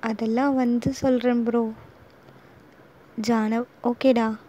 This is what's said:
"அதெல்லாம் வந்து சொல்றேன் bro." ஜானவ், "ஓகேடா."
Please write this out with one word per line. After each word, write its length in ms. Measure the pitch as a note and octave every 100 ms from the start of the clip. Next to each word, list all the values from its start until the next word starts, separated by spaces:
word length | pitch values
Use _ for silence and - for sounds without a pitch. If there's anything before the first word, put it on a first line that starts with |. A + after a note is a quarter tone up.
"அதெல்லாம் 540 | A3+ A3 A3+ A3+ C#4 C4
வந்து 380 | B3 A#3+ C4+
சொல்றேன் 500 | C4 C4+ B3+ B3 A#3+
bro." 280 | A#3 A#3 A3+ A3+ - - - - - - - - - - - - - - A3
ஜானவ், 380 | A3+ G#3+ A3+ A#3+ -
"ஓகேடா." 540 | A#3+ A#3+ C4+ A#3+ A3+ A3